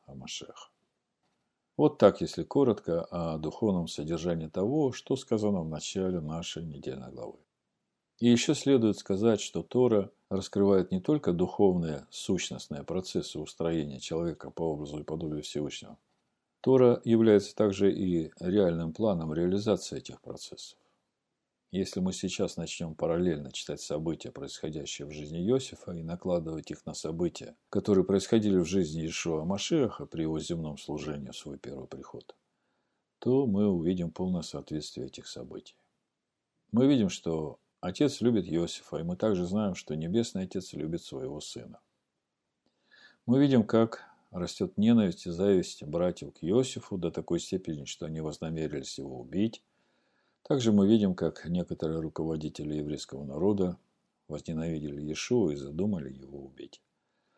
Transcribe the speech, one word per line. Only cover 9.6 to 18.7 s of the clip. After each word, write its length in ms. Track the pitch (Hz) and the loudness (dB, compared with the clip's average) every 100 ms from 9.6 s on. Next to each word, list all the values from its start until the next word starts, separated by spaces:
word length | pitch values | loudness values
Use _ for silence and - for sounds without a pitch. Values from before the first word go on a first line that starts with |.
Тора 480 | 82 120 123 107 98 - - | -2 4 6 4 2 -6 -6
раскрывает 640 | 95 - 98 101 95 90 | -6 -2 2 6 6 4
не 80 | 92 | 0
только 320 | 90 151 - | 0 0 2
духовные 720 | 170 180 - 202 90 82 71 - | 2 0 4 4 4 0 -4 -10
сущностные 760 | - - 95 - - - 71 | -8 -2 -2 -2 -10 -10 -10
процессы 560 | 73 85 - - - 78 | -6 -6 -4 -4 -4 -8
устроения 580 | 78 - 82 82 71 67 | -10 -4 -2 -2 -2 -6
человека 520 | - 82 85 - - | -6 -4 -2 -6 -10
по 120 | - | -6
образу 380 | 82 73 73 76 | -4 -4 -6 -10
и 20 | |
подобию 400 | 73 80 82 76 | -8 -6 -6 -6
Всевышнего. 560 | 73 - 73 - 104 - _ _ _ _ _ _ | -6 -6 -6 -8 -16 -20 _ _ _ _ _ _
Тора 420 | - 131 123 120 | 4 8 8 6
является 520 | 117 113 113 104 101 - | 4 6 8 8 6 2
также 360 | 107 95 101 | 2 4 4
и 400 | - 95 85 80 - | 4 2 0 -2 -4
реальным 540 | 90 104 92 | 0 4 4